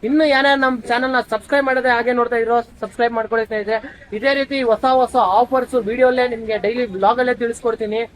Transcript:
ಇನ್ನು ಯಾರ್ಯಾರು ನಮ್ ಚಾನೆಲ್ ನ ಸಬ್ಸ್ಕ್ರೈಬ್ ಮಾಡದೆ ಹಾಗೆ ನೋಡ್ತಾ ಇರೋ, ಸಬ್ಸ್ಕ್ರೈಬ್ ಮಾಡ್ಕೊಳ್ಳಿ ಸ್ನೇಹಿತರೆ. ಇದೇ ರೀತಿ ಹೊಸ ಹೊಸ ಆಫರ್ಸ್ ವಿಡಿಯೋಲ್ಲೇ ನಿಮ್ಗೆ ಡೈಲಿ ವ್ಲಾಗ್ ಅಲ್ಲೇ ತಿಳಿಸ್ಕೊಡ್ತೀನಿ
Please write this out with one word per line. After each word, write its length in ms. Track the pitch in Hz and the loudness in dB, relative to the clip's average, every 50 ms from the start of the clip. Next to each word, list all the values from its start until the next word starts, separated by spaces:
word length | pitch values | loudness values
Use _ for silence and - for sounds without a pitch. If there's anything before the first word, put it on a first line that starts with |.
| - 220 | -2 0
ಇನ್ನು 160 | 277 302 320 302 277 | 2 2 2 4 2
ಯಾರ್ಯಾರು 260 | 262 277 277 277 277 269 | 2 4 4 2 4 2
ನಮ್ 100 | 262 254 240 - - | 0 0 -2 -4 -2
ಚಾನೆಲ್ 220 | 233 240 254 262 262 | -2 -2 0 0 0
ನ 60 | 254 233 - 220 | -2 -2 -2 -4
ಸಬ್ಸ್ಕ್ರೈಬ್ 340 | 214 - - 285 285 269 262 | -6 -4 0 0 0 2 2
ಮಾಡದೆ 200 | 262 262 247 254 247 | 0 0 2 0 0
ಹಾಗೆ 180 | 233 240 240 247 247 | 2 0 0 0 0
ನೋಡ್ತಾ 160 | 240 233 247 233 226 | 0 0 0 -2 0
ಇರೋ, 160 | 220 233 240 233 - - - - | 2 0 0 0 -4 -10 -12 -12
ಸಬ್ಸ್ಕ್ರೈಬ್ 320 | 196 - - 240 233 233 226 | -12 -4 -2 -2 0 0 -2
ಮಾಡ್ಕೊಳ್ಳಿ 280 | 220 214 220 226 220 214 | -4 -2 -2 -2 -2 -2
ಸ್ನೇಹಿತರೆ. 280 | 226 214 208 202 220 220 214 277 - - - - - 214 | -4 -6 -4 -2 -4 -4 -4 -10 -20 -20 -18 -12 -10 -4
ಇದೇ 160 | 214 269 277 269 | -2 0 0 0
ರೀತಿ 220 | 269 262 277 269 254 233 220 | -2 -4 -4 -2 0 0 0
ಹೊಸ 120 | 208 - 262 262 262 | 2 2 2 4 4
ಹೊಸ 160 | 254 240 - 247 220 180 185 214 | 2 2 2 2 2 4 4 2
ಆಫರ್ಸ್ 340 | 247 - 262 262 254 - - 254 220 196 | 2 2 0 -2 -2 0 -2 -2 -2 -2
ವಿಡಿಯೋಲ್ಲೇ 380 | 226 247 254 254 254 254 247 247 240 | 0 2 2 2 4 2 0 -2 -2
ನಿಮ್ಗೆ 240 | 226 226 214 220 208 190 | -6 -6 -4 -4 -2 -2
ಡೈಲಿ 200 | 208 233 247 247 220 185 190 | -2 -2 -2 -4 -4 -2 0
ವ್ಲಾಗ್ 200 | 190 202 240 240 254 | 2 2 2 2 2
ಅಲ್ಲೇ 100 | 247 247 - 240 | 0 0 -2 -2
ತಿಳಿಸ್ಕೊಡ್ತೀನಿ 600 | 233 233 - - 240 226 226 220 208 214 220 233 226 - | -4 -4 -4 -4 -4 -2 -2 -4 -4 -4 -4 -6 -6 -10